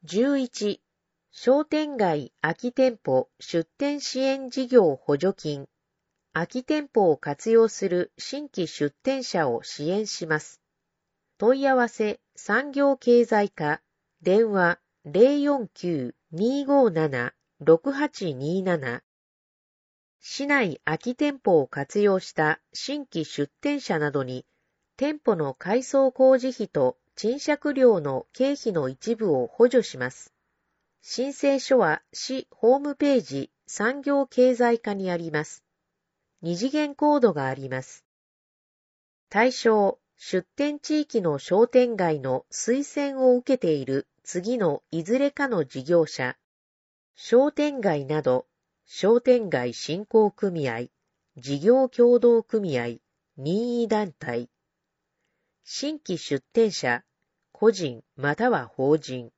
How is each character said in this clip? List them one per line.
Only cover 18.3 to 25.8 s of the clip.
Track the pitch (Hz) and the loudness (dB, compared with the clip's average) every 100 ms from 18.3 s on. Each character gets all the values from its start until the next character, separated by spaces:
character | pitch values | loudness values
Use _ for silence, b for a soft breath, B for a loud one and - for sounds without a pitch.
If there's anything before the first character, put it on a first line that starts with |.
二 | 127 143 185 | -6 -4 -2
七。 | 185 170 131 123 _ _ _ _ _ _ _ _ _ _ _ _ | -2 -2 -4 -8 _ _ _ _ _ _ _ _ _ _ _ _
市 | - - 285 | -16 -8 -2
内 | 285 208 139 - | 0 0 -2 -4
空 | 160 | -4
き | 240 | -4
店 | 247 294 277 | -2 -2 0
舗 | - 170 | 2 2
を | 131 | 2
活 | - 139 208 | -6 -6 0
用 | 208 190 | 2 2
し | - | -2
た | - 151 160 _ | -2 0 -2 _
新 | - - 294 | -14 -8 -8
規 | 269 170 151 | -8 -8 -8
出 | - 143 _ | -6 -6 _
店 | 285 285 | -4 -4
者 | - 170 | -4 -2
な | 147 | -2
ど | 139 | -2
に、 | 127 127 - _ _ _ _ - | -4 -10 -14 _ _ _ _ -6
店 | 285 302 | -4 -2
舗 | - 185 | -2 -2
の | 143 | -2
改 | 131 175 233 | -6 -2 -2